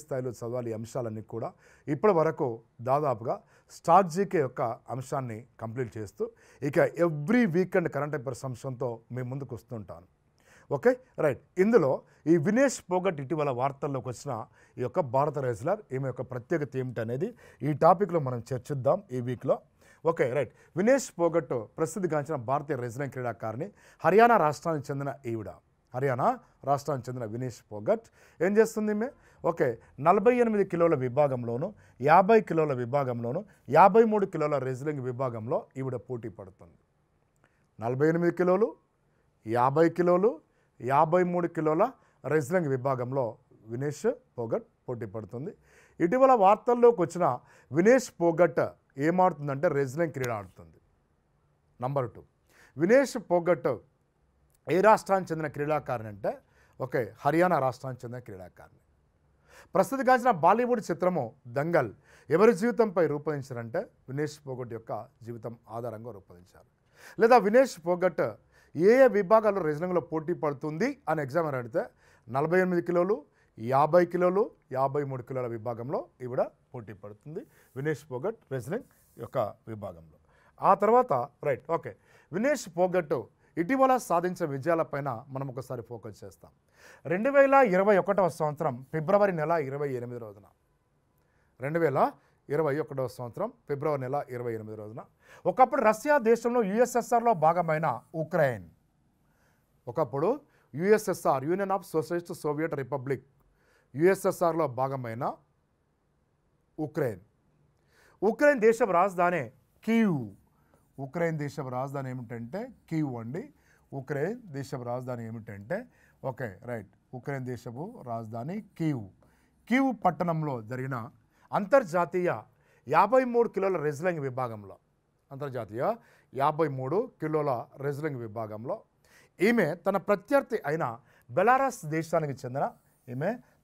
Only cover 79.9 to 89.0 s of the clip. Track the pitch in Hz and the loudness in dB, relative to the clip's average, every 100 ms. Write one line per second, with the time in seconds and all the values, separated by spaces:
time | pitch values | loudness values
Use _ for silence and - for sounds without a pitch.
79.9 | 85 80 _ _ _ _ - 156 196 208 | -16 -20 _ _ _ _ 0 2 4 4
80.9 | 247 247 131 120 _ 143 117 - 165 117 | 4 2 0 -4 _ -4 -4 -4 -6 -6
81.9 | - _ _ _ 170 262 285 185 165 180 | -16 _ _ _ -4 -2 -2 -4 0 0
82.9 | 180 151 147 101 _ _ 156 175 269 262 | 0 -2 -4 -8 _ _ -6 0 2 4
83.9 | 254 - 175 175 180 160 139 156 165 151 | 2 2 0 0 -2 -4 -4 0 0 -2
84.9 | 143 143 117 139 135 135 131 - 123 - | -4 -6 -8 -10 -10 -10 -10 -10 -12 -12
85.9 | 113 110 95 98 - - _ _ _ - | -14 -16 -18 -20 -20 -20 _ _ _ -20
86.9 | - 135 180 262 277 277 269 247 180 202 | -12 -4 -2 2 6 8 8 6 6 4
87.9 | 190 190 202 175 - 156 147 156 123 135 | 4 4 2 2 0 -4 -2 -4 -4 -6
88.9 | 160 | -6